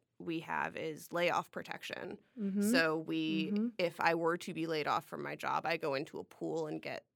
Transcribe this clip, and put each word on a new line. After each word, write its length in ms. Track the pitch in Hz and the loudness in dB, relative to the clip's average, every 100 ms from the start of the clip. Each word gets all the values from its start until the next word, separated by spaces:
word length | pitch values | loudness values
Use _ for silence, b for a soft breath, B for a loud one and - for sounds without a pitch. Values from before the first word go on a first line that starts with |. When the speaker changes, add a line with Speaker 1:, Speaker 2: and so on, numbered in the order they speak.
| _ - | _ -12
Speaker 1:
we 220 | 175 165 | -4 -4
have 340 | 160 165 - | -2 0 0
is 380 | - 160 151 - | -2 -4 -6 -4
layoff 380 | 170 175 147 170 | 2 4 4 0
protection. 640 | - - - - - 180 208 - 254 | -6 -8 -8 -8 -6 -8 -10 -12 -6
Speaker 2:
Mm-hmm. 220 | 196 196 | -2 2
Speaker 1:
So 340 | 202 220 160 160 160 | 4 6 4 2 0
we, 440 | 160 160 160 156 | 0 2 0 2
Speaker 2:
Mm-hmm. 140 | 202 233 - | 0 0 0
Speaker 1:
if 240 | 175 - | 0 4
I 140 | 170 | 4
were 240 | 165 165 170 | 4 4 2
to 160 | - | -2
be 120 | 160 160 | -4 -2
laid 200 | 156 143 | 0 2
off 180 | 127 | 0
from 180 | - 156 | 0 -8
my 140 | 143 151 | -6 -4
job, 300 | 139 143 156 | -2 0 0
I 100 | 165 | 0
go 160 | 160 | 0
into 260 | 135 - - | -2 -2 -8
a 60 | |
pool 420 | - - 165 156 156 | -12 -8 -4 -2 -2
and 120 | 160 | -4
get 240 | 143 131 - | -6 -8 -10